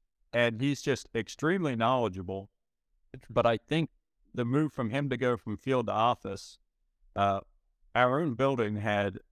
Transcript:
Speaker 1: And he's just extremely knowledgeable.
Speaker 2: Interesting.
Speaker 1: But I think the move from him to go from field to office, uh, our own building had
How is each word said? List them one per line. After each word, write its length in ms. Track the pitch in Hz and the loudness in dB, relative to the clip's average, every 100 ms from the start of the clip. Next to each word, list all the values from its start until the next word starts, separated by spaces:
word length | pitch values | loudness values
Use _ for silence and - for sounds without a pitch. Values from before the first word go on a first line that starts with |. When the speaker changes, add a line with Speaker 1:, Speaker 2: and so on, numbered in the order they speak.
| _ _ _ | _ _ _
Speaker 1:
And 280 | 120 120 113 | 0 2 2
he's 200 | 143 139 | -2 -2
just 280 | - 123 - 117 | -2 -2 -2 -6
extremely 600 | 107 - 156 190 156 117 | -6 -2 0 0 0 0
knowledgeable. 760 | 113 127 113 92 92 98 101 _ _ _ _ _ _ | 2 2 0 -4 -8 -8 -10 _ _ _ _ _ _
Speaker 2:
Interesting. 200 | 131 - | -20 -4
Speaker 1:
But 120 | 120 117 | 2 2
I 120 | 113 | 2
think 320 | - 156 156 _ _ _ _ | 0 0 0 _ _ _ _
the 120 | - 120 | -4 0
move 260 | 139 156 | 2 0
from 180 | - 117 | -2 -4
him 200 | 131 143 | -2 -2
to 80 | 127 | 0
go 180 | 123 120 | 0 -2
from 220 | - 104 | -4 -6
field 300 | - 127 110 | -2 -2 0
to 60 | |
office, 640 | 101 117 123 110 98 - - _ _ _ _ _ - | 2 2 2 -4 -10 -12 -20 _ _ _ _ _ 0
uh, 240 | 101 98 - _ _ _ _ | 0 0 -6 _ _ _ _
our 280 | 117 123 135 | 2 2 2
own 140 | 165 117 | -2 0
building 420 | 139 131 104 104 | 0 2 -2 -2
had 420 | 107 104 101 98 - | -2 0 -2 -4 -16